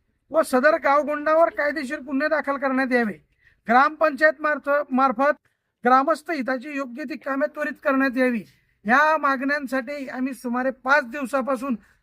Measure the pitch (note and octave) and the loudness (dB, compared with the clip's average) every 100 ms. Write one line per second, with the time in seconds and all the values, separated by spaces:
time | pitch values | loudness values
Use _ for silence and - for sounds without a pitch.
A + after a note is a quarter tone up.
0 | _ _ _ D4+ D4+ C4 D4 D#4+ C#4 C#4 | _ _ _ -2 2 2 4 2 2 2
1 | C#4+ D4 D4 D#4+ E4 D#4+ D4 D4 B3+ D4 | 0 -2 0 2 2 2 -4 -4 -6 -8
2 | C4 C4+ D4+ D4+ C#4 C#4 C4+ C4 C4 B3 | -6 -4 -2 -2 -2 -4 -2 -2 0 0
3 | A3 F3+ _ _ _ _ - A#3+ D4 D#4 | 0 -6 _ _ _ _ 2 4 4 2
4 | D#4 C#4 D#4 D#4 D4+ C#4+ C#4+ C#4+ C#4+ B3+ | 0 4 2 2 -2 -2 0 -2 0 2
5 | C4 A#3 C#4 D4 _ _ _ _ B3 C4 | 2 2 0 0 _ _ _ _ 4 4
6 | C#4+ D4+ - D#4+ B3 C4 D4 C#4 C#4 A#3+ | 4 -2 -4 -6 -4 -6 -6 -8 -8 -10
7 | C#4+ D#4 C#4 C#4 D4+ D4+ D4+ D4 D4+ C4+ | -10 -8 -6 -4 -4 -4 -6 -4 0 2
8 | C4+ A#3+ B3+ A#3 E3+ _ _ _ G3+ C4 | 2 2 0 0 -8 _ _ _ 2 4
9 | D#4 D#4 C#4+ C4+ C4+ D4 C4+ C4 A#3+ D4 | 4 2 0 0 -2 -4 -4 -6 -6 -10
10 | C4 B3 C4 B3+ B3 B3 C4 B3+ C4 D4 | -10 -6 -6 -6 -6 -4 -4 -4 0 0
11 | A#3+ D4 C4 C#4 B3 B3+ C#4 A3 _ _ | 0 -6 -4 -4 -2 -4 -4 -6 _ _